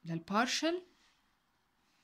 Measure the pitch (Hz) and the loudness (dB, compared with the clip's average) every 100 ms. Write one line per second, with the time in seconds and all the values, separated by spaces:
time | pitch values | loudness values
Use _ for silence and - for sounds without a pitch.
0 | 165 165 - 202 247 - 311 359 - _ | -6 -6 -2 0 2 2 2 0 -6 _
1 | _ _ _ _ _ _ _ _ _ _ | _ _ _ _ _ _ _ _ _ _